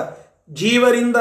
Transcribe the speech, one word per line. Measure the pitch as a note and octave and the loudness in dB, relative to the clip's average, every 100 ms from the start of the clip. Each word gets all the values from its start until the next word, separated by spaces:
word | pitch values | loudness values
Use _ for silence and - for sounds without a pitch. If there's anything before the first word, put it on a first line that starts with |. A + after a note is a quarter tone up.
| - - - _ - | -2 -12 -20 _ -20
ಜೀವರಿಂದ | D3+ G#3 A#3+ B3 A#3+ A#3+ A#3 | -6 -2 2 2 2 0 0